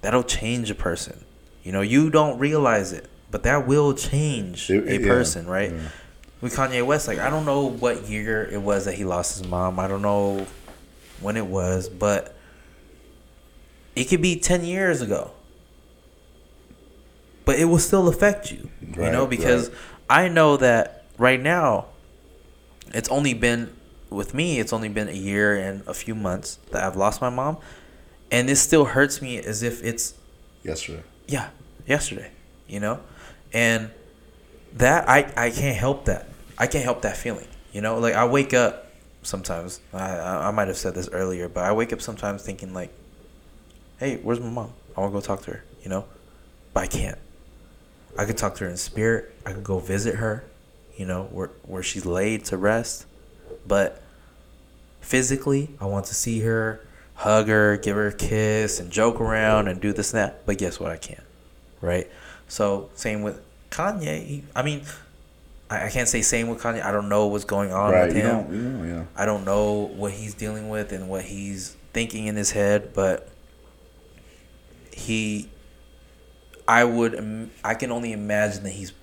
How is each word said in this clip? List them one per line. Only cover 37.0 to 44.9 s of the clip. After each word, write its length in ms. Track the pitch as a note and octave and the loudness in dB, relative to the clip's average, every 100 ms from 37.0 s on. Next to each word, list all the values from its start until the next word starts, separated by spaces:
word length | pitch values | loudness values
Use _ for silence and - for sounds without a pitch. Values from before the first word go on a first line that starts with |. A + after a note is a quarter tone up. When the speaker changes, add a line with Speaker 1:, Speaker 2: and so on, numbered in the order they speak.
Speaker 1:
that 140 | G#2+ G2 | -2 -4
feeling, 300 | A#2+ G#2+ - - - | -6 -8 -10 -20 -14
you 80 | G#2 | -6
know? 180 | G#2+ A2+ | -2 0
Like, 160 | A#2 | 2
I 100 | G#2+ A#2+ | 4 4
wake 280 | C#3 C#3 | 4 4
up 360 | B2+ A#2 - - - - - | 6 4 0 -16 -20 -20 -16
sometimes. 580 | - F#2+ F2+ E2+ F2 - - | -10 -8 -6 -8 -8 -14 -12
I, 240 | F#2+ F#2+ F2+ | -8 -6 -6
I, 320 | E2+ F#2 F2 | -4 -2 0
I 20 | |
might 160 | G#2+ F#2+ | 0 0
have 80 | F2+ | 0
said 180 | F#2+ | -4
this 140 | F2+ F2+ | -4 -6
earlier, 360 | F2+ F#2 F2+ F2 | -4 -2 -4 -6
but 160 | F#2 | -2
I 80 | F2+ | 0
wake 200 | G#2+ A#2 | 2 0
up 80 | A2 | -4
sometimes 420 | - G#2 G#2+ G2+ | -8 -8 -6 -6
thinking, 300 | - F#2+ F#2+ | -10 -12 -10
like, 180 | F#2 F2+ - - - - - - - - - - - | -10 -12 -14 -20 -20 -20 -20 -20 -20 -20 -20 -20 -8
"Hey, 180 | C3+ A#2 | -6 -4
where's 240 | - A#2+ | -2 -2
my 80 | A#2+ | -2
mom? 220 | A#2+ A2 - - | -6 -8 -14 -14